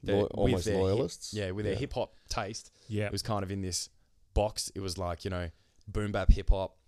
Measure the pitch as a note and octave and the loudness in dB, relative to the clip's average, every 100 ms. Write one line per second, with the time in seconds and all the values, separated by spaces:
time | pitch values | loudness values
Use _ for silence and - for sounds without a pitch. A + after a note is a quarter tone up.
0 | - G2 G#2 - G2 F#2+ F2 G2 F#2+ G#2 | 2 2 2 2 2 2 2 2 2 2
1 | D#3 - - G#2+ G2 F#2+ G#2+ F#3+ C3+ - | 0 -6 -8 -6 -4 -2 -2 -2 -4 -4
2 | A2 - - - G2+ A2+ - _ - G#2 | -6 -8 -8 -6 -4 -8 -14 _ -6 -4
3 | G#2 G2+ - G#2+ F#2+ G2 F#2+ F2 - _ | -2 -4 -2 -2 -2 -4 -2 -4 -8 _
4 | _ _ _ - G#2 - - - F#2+ F2 | _ _ _ 2 2 0 -6 -6 -6 -4
5 | F2+ F2 G2 F#2 F2 - _ _ - G#2+ | -4 -4 -4 -4 -6 -10 _ _ -8 -4
6 | G#2 G2+ F#2 - F#2+ G2 F#2+ _ | -2 0 6 6 8 2 2 _